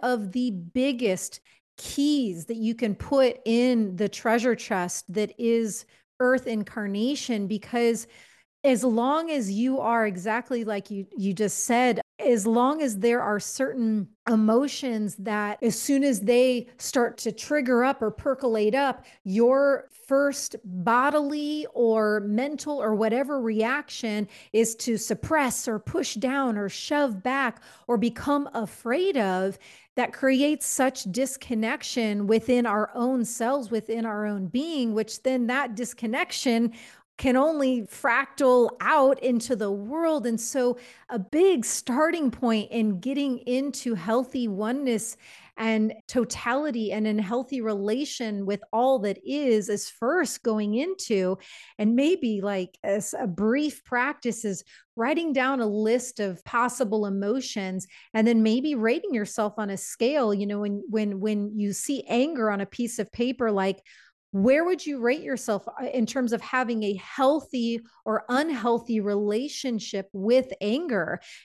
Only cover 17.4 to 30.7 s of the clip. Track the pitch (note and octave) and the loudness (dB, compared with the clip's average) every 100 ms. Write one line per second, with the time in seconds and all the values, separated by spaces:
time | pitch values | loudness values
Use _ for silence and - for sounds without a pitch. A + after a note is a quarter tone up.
17.4 | - D4 B3+ A#3+ B3+ C#4 G#3+ - D4 C4 | -2 0 2 4 4 2 -2 -2 -2 0
18.4 | B3+ A3 G#3+ B3+ C#4 C4 - - - G3 | 0 2 2 2 0 -2 -8 -14 -2 4
19.4 | A#3 C4+ C#4 C#4 - - - C4+ C#4+ C#4 | 6 6 4 2 -2 -14 0 2 2 0
20.4 | - - G3+ F3+ E3+ A#3 C#4 D4+ C#4+ D4+ | -6 -10 -10 -4 2 4 4 2 0 -2
21.4 | D4 D4+ D4+ - A#3 A3 G#3+ G#3 G3+ G#3 | -4 -4 -4 0 4 4 4 2 0 -2
22.4 | C#4 D4+ D4+ C#4+ A3 G#3+ A3 A#3 C4+ C#4+ | -2 -4 -6 -2 0 2 2 2 0 -2
23.4 | A3+ G#3+ A3 C#4 C#4+ - A3+ G#3 G#3 - | 0 0 0 -2 -6 -8 -4 -4 -4 -8
24.4 | - G#3+ A#3 A#3 - A3 - G#3+ - D#4 | -2 2 2 0 -2 -2 -2 -4 0 2
25.4 | C4+ - - G#3+ - E4+ D4 A3 B3 C#4 | 2 0 -4 -4 -4 -4 -4 -2 -2 0
26.4 | C4+ G#3 G3+ - - D4 C#4+ G3 B3 C4+ | 0 0 -4 -6 -2 0 0 0 -2 0
27.4 | B3+ - - - - A#3+ A#3 A#3 - C#4+ | -2 -4 -14 -12 -2 0 0 0 0 0
28.4 | C#4+ - G#3+ - A#3 C4+ F#4+ D#4 G3 F#3 | 0 -4 -6 -6 -4 0 0 2 2 2
29.4 | F#3+ F#3+ - - _ - B3 - C4+ C4 | -2 -4 -14 -20 _ -4 -4 0 2 4
30.4 | C#4+ D4+ - | 4 2 -2